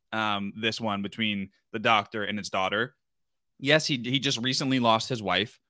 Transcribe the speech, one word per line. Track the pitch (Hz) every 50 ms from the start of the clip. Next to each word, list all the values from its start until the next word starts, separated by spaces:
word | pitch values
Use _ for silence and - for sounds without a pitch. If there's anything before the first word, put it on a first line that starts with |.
| _ _ -
Um, | 110 107 107 104 101 98 101 - 110
this | 113 113 110 -
one | 113 107 101 98 98
between | 98 - - 110 107 104 98 95 98 _ _ _ _ -
the | 110
doctor | 104 117 113 104 101 - - 107 101
and | 95 104 101
his | 95 -
daughter. | - 98 95 95 98 107 120 123 - _ _ _ _ _ _ _ _ _ _ _ _ -
Yes, | 131 135 147 156 -
he, | - 151
he | 123 113 123 131 139
just | 113 139 123 113
recently | 117 127 127 - 147 131 131 127
lost | 120 113 110 113 - -
his | 113 110 104
wife, | 92 90 92 107 - - - _ _